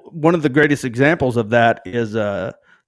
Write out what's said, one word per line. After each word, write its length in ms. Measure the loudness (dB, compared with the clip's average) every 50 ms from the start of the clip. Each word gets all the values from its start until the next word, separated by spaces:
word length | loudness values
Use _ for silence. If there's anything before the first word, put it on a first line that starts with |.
| -14
one 280 | -14 -8 0 0 2 2
of 80 | 2
the 80 | 0 0
greatest 360 | 2 2 2 2 2 -2 -4
examples 500 | -6 0 2 2 2 2 2 0 -2 0
of 120 | -2 -2 0
that 300 | 2 2 4 2 2 0 -6
is, 300 | -8 -6 -6 -4 -4 -4
uh, 380 | -4 -4 -4 -4 -6 -6 -8 -10 _ _ _ _ _ _